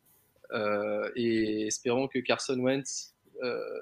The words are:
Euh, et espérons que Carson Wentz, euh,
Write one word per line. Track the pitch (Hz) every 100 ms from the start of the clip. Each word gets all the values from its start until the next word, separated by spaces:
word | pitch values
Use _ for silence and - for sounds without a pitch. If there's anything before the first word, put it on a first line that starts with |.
| _ _ _ _ -
Euh, | 117 104 104 104 104 104 127
et | 117 113 110 107 107
espérons | 110 127 120 135
que | 131
Carson | 123 117 - 131
Wentz, | 127 135 135 - - _ _ -
euh, | 123 117 110 -